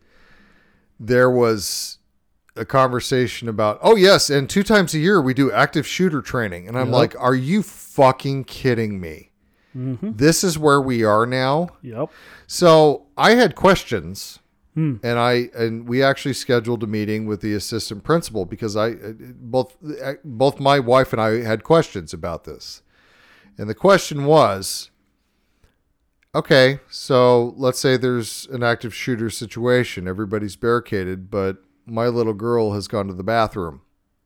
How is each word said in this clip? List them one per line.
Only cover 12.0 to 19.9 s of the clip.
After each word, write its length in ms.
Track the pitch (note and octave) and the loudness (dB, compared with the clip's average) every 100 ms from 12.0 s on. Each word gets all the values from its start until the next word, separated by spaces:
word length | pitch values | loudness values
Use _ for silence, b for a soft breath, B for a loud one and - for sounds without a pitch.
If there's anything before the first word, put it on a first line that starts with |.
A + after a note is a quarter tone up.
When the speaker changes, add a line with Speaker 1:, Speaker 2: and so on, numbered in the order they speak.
| D#3 B B B B | -10 B B B B
Speaker 1:
So 600 | - F3 D#3+ D3+ C3 _ - | 2 6 8 6 2 _ 0
I 180 | F3 A#3+ | 4 6
had 200 | G3+ - | 4 4
questions, 840 | F#3 F3+ - G#2 D#2 G2 - - _ _ _ | 4 4 0 -6 -6 -12 -16 -20 _ _ _
Speaker 2:
Hmm. 220 | D#3 D#3 A2 | -4 -2 -2
Speaker 1:
and 160 | A#2 A#2+ | -2 0
I, 320 | A#2+ B2 A#2+ A#2+ | 2 0 -2 -4
and 320 | A2+ A2+ A#2+ | -4 -4 -4
we 160 | B2 | 0
actually 300 | C3+ C3+ C#3+ | 0 0 -4
scheduled 500 | B2 - A#2+ A2 A#2 | -6 -2 -2 -2 -4
a 40 | A2 | -4
meeting 380 | G#2+ G#2 G#2+ G#2+ | -4 -4 -4 -6
with 140 | G2+ | -6
the 140 | G#2+ | -4
assistant 500 | G#2 - A2+ - F#2 | -6 -6 -8 -8 -8
principal 400 | - E3 - G#2+ F2+ | -2 -2 -2 -8 -8
because 300 | G#2 A2+ G#2 | -8 -6 -2
I, 160 | A2+ | -4
uh, 220 | A2+ G2+ A2 B2+ B2+ | -4 -12 -16 -20 -20
both, 380 | A#2+ B2+ B2+ _ D3+ | -4 -4 -4 _ -14